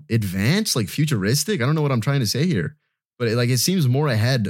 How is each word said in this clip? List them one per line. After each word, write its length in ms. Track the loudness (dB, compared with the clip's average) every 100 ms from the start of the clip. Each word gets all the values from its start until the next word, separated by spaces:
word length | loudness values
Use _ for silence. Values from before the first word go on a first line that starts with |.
| -2
advanced, 680 | -2 -2 0 0 0 0
like, 120 | -2 -2
futuristic. 720 | -2 -2 0 0 0 -2 -2
I 40 |
don't 100 | 0
know 60 | 0
what 100 | 0
I'm 80 | 0
trying 200 | 0 -2
to 60 | -2
say 200 | 0 0
here, 300 | 0 -4 -10 _ _ _ -6
but 80 | -2
it, 80 |
like, 140 | 0 0
it 80 | 2
seems 280 | 2 2 2
more 180 | 2 2
ahead 420 | 2 2 0